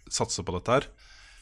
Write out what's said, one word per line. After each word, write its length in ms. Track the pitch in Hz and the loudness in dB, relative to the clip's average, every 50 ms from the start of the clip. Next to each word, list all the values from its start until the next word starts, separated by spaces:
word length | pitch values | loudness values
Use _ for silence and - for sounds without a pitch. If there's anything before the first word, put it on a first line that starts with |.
| - - | -10 -6
satser 360 | - - 120 - - - 90 - | -2 -2 0 0 -2 -4 -4 -4
på 80 | 87 90 | -4 -2
dette 220 | - - 120 143 | 2 2 4 4
her. 100 | - - - - - - - - - - - - | 2 0 -6 -18 -20 -20 -20 -20 -20 -20 -20 -20